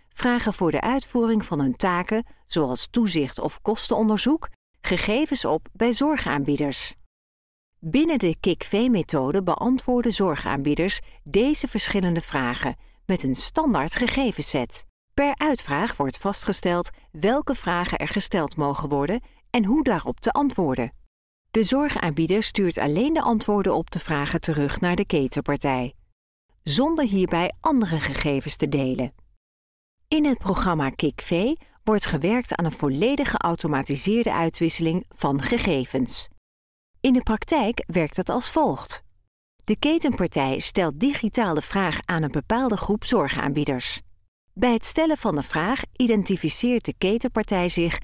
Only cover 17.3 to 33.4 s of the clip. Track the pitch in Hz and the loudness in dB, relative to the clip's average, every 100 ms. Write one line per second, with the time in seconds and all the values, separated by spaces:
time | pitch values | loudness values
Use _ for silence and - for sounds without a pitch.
17.3 | 277 285 254 180 175 180 - - 202 - | 2 0 -2 -2 -2 -2 -4 -4 -4 0
18.3 | 185 143 - 143 139 139 143 147 233 - | 0 -2 -2 -2 -2 -2 -2 0 -2 -6
19.3 | _ _ 247 196 302 247 175 - - 226 | _ _ 0 2 2 2 0 -2 -2 0
20.3 | - 285 - 151 131 117 - - _ _ | 2 0 2 0 0 -2 -8 -20 _ _
21.3 | _ _ 220 196 269 294 - 165 147 160 | _ _ 0 2 2 2 0 -2 0 2
22.3 | 202 - - 180 - 143 160 285 330 - | 2 0 0 0 0 0 2 2 2 2
23.3 | 220 - 208 190 147 - 170 - 147 147 | 0 2 2 2 0 -2 -6 -2 -2 -2
24.3 | 165 - 151 143 - 175 180 202 156 131 | -2 0 0 0 0 0 0 2 0 0
25.3 | 143 - 143 143 127 123 - _ _ _ | -2 -2 0 0 0 -2 -8 _ _ _
26.3 | _ _ _ 156 151 294 320 247 196 185 | _ _ _ -2 2 2 2 2 2 2
27.3 | 170 175 - 320 269 190 160 139 - 151 | 0 -2 -2 0 2 2 0 -2 -2 0
28.3 | 139 147 - 147 143 131 131 123 - - | 0 -2 -2 0 0 0 -2 -4 -8 -20
29.3 | _ _ _ _ _ _ _ - 311 285 | _ _ _ _ _ _ _ -2 2 2
30.3 | 240 190 180 190 156 135 - 147 - - | 2 0 0 2 2 0 0 -2 -2 -2
31.3 | 170 233 330 - _ - 208 - 151 170 | 0 0 -2 -8 _ 0 0 0 0 0
32.3 | 247 - - 165 - 143 135 233 285 277 | 0 -2 -2 -2 0 0 2 0 0 -2
33.3 | - | -2